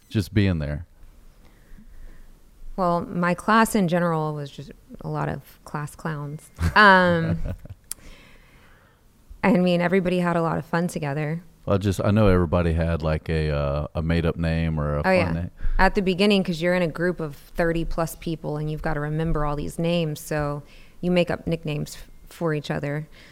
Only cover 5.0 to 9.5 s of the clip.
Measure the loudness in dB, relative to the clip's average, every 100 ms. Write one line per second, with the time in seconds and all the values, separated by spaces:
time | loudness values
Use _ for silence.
5 | -8 -4 -4 -6 -10 -20 -12 -10 -10 -10
6 | -8 -8 -8 -12 -14 -4 2 6 8 8
7 | 6 2 0 -2 -4 -6 -12 -18 -16 -16
8 | -16 -20 -20 -20 -20 -20 -20 -20 _ _
9 | _ _ -20 -2 2